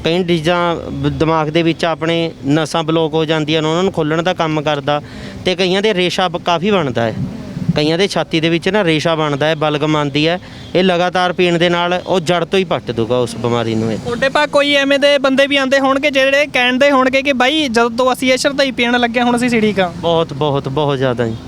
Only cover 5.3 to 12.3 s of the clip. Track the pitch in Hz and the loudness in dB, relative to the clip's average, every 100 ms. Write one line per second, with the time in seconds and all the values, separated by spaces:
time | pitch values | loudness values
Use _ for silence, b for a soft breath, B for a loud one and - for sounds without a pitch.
5.3 | B - 175 190 190 214 185 180 180 180 | B -4 0 0 2 0 0 0 0 -2
6.3 | 170 - 170 190 202 143 117 113 - 131 | -2 -2 0 2 0 0 0 -2 -2 -8
7.3 | - - - - 147 151 165 196 175 156 | -8 -10 -4 -2 0 2 2 0 0 -2
8.3 | 165 160 165 190 208 175 156 170 160 156 | 0 0 0 0 0 2 2 0 0 0
9.3 | 139 151 160 151 147 151 151 147 143 160 | 0 0 0 0 0 0 0 0 0 0
10.3 | 180 B B B 180 185 175 180 180 180 | -2 B B B 0 2 2 0 0 0
11.3 | 170 180 170 175 175 175 180 - 185 160 | 2 2 2 2 2 0 -2 -2 -2 0